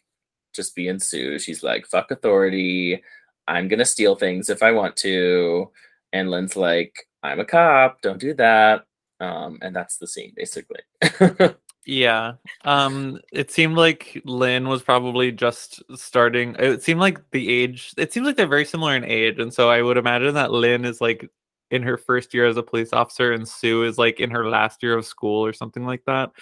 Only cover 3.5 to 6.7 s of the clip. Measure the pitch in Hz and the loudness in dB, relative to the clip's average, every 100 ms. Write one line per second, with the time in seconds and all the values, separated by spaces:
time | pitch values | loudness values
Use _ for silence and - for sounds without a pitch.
3.5 | 87 92 107 120 - 104 98 95 92 - | -4 0 0 0 2 2 2 -2 -2 -4
4.5 | 101 113 113 95 - 98 92 90 90 85 | 0 2 2 0 -2 -2 0 2 2 2
5.5 | 87 98 _ _ _ _ 95 95 90 92 | -2 -4 _ _ _ _ -4 -2 -4 -4
6.5 | 98 87 | 0 2